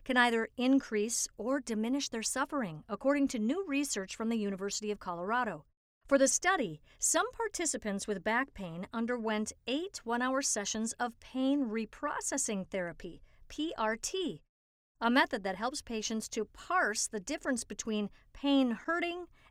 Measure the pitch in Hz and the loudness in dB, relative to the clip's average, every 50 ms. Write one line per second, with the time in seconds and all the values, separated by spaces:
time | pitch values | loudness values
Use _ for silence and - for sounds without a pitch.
0 | - - 247 247 240 240 233 226 220 - _ - 240 262 269 269 - - 226 208 | -4 2 4 6 6 6 4 2 0 -2 _ 0 4 6 6 4 4 2 0 0
1 | 208 233 - - - - _ - 208 247 277 294 254 - 220 214 220 240 262 285 | 0 0 0 -2 -4 -4 _ -6 -4 -2 -2 -2 -2 -2 -2 -2 0 0 0 0
2 | 269 - - 226 220 - - 254 277 - 311 277 233 170 156 151 - - 208 - | -2 -2 -4 -4 -4 -2 -2 -2 -2 -2 -2 -4 -4 -4 -6 -10 -8 -8 -6 0
3 | - 269 285 285 277 269 - 220 214 226 302 381 392 330 277 277 294 - - 208 | 2 4 4 4 4 2 2 2 2 2 2 0 0 0 0 0 0 0 -2 -4
4 | 190 - - - 220 226 233 220 208 202 196 180 196 202 - - 214 208 208 196 | -6 -6 -6 -4 -2 0 0 0 0 -2 -2 -4 -4 -4 -4 -4 -4 -4 -4 -4
5 | - 190 170 170 180 202 226 247 247 214 170 151 - _ _ _ _ _ _ _ | -4 -6 -6 -4 -2 0 0 0 0 -2 -4 -6 -10 _ _ _ _ _ _ _
6 | - - 277 277 269 262 - - - 359 392 339 240 170 151 - - - - - | 0 4 6 6 8 6 4 4 4 4 4 4 2 -2 -4 -8 -14 -18 -8 -2
7 | - - - 330 392 494 - - 453 427 - - 320 294 - 226 - 214 196 196 | 0 2 4 4 2 2 0 -2 -2 -2 0 0 0 0 0 -2 -2 -2 -2 -2
8 | - - 202 185 156 214 226 247 269 - - - 190 170 165 170 202 - - 226 | -2 -2 -2 -2 0 0 2 2 0 -2 -4 -10 -8 -8 -6 -8 -8 -6 -4 -2
9 | 233 226 247 240 214 220 214 214 214 - - _ - 233 262 302 359 392 - - | -2 -2 -2 -2 0 0 0 0 -2 -4 -6 _ -6 -2 -2 -2 -2 -4 -8 -8
10 | - 226 233 233 247 262 262 269 269 - - 220 196 - - 214 220 226 - - | -4 -2 -2 0 0 0 0 0 0 0 0 0 -2 -2 -2 -2 -2 -4 -4 -4
11 | 240 240 - - - - - 254 262 269 285 285 269 220 208 226 220 - - - | -4 -4 -6 -8 -14 -8 -2 0 2 2 4 2 2 0 -2 -4 -4 -6 -6 -6
12 | 294 - - - - - 302 269 - - 214 190 180 - - 190 175 170 160 - | -6 -4 -4 -4 -4 -4 -2 -2 -2 -2 -2 -4 -4 -4 -4 -4 -4 -4 -6 -10
13 | - 175 175 - - - - - - - - - 302 339 - - 220 214 226 220 | -12 -12 -14 -14 -20 -20 -20 -20 -20 -12 -6 -4 -4 -4 -2 0 0 0 0 -2
14 | - - - 370 359 254 160 - _ _ _ _ _ _ _ _ _ _ _ - | -4 -4 -4 -2 -2 -4 -4 -8 _ _ _ _ _ _ _ _ _ _ _ 0
15 | 226 233 240 277 - - - 214 190 196 190 185 220 254 294 - - - 233 220 | 2 4 6 6 4 4 0 -2 -2 -2 -4 -2 -2 -4 -4 -4 -8 -6 -6 -4
16 | 208 - 226 220 - - - 233 208 - - - - - 339 370 302 208 220 - | -4 -2 -4 -4 -4 -4 -4 -4 -4 -6 -8 -12 -4 0 2 2 2 2 2 -2
17 | - - - 214 180 - 302 - - 311 262 226 - - 208 - - 226 214 208 | -2 -4 -4 -6 -6 -6 -6 -4 -2 -2 -2 -2 -4 -6 -10 -8 -4 -2 -2 -2
18 | 208 196 - - - _ - - - 285 277 269 262 240 226 - - - 330 349 | -2 -4 -6 -12 -20 _ -10 -2 2 4 6 6 6 4 0 -2 -2 -2 0 0
19 | 349 349 339 359 349 - - - - - | 0 -2 -4 -6 -8 -12 -16 -20 -20 -12